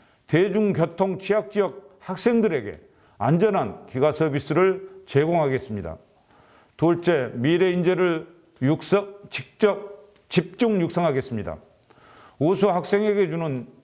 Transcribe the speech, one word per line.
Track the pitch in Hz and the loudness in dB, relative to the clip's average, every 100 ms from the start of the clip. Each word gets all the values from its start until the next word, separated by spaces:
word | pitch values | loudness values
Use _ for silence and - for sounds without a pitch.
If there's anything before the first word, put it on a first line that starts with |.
| _ _ - | _ _ 0
대중교통 | 156 202 196 208 147 165 - 190 175 | 2 2 2 2 2 0 0 -2 -2
취약 | - 208 208 | -2 -2 0
지역 | 208 185 - - _ | -2 -2 -4 -20 _
학생들에게 | - 185 233 233 214 143 101 78 - _ _ - | -12 -2 2 2 2 0 -6 -12 -20 _ _ -4
안전한 | 113 170 214 190 110 - - | 2 4 2 2 -2 -8 -10
기가 | 127 151 | 0 0
서비스를 | 147 160 135 - 175 190 185 - - - | 2 0 -2 -2 2 2 0 -8 -20 -2
제공하겠습니다. | 135 156 170 143 131 - 104 82 80 _ _ _ _ _ _ _ - | 0 2 2 0 -2 -4 -8 -8 -12 _ _ _ _ _ _ _ -2
둘째, | 160 170 175 151 120 | 0 2 0 0 -2
미래 | 120 131 170 185 | -2 0 2 2
인재를 | 180 170 175 180 160 - - _ - | 2 0 2 0 -2 -6 -20 _ -2
육성, | 127 156 - 202 202 - - | 0 0 0 -2 -2 -12 -14
직접, | - - - 208 - - - - _ - | -12 -12 0 0 2 -8 -16 -20 _ -6
집중 | 180 - - 233 202 | -2 -2 0 0 2
육성하겠습니다. | 165 175 170 131 - 113 82 80 - _ _ _ - - - - | 0 0 0 -2 -4 -6 -8 -10 -16 _ _ _ -20 -20 -14 -2
우수 | 151 196 208 | 0 2 2
학생에게 | 175 - 202 214 202 180 | 0 0 0 2 2 0
주는 | 165 160 127 117 - | -2 -4 -6 -10 -20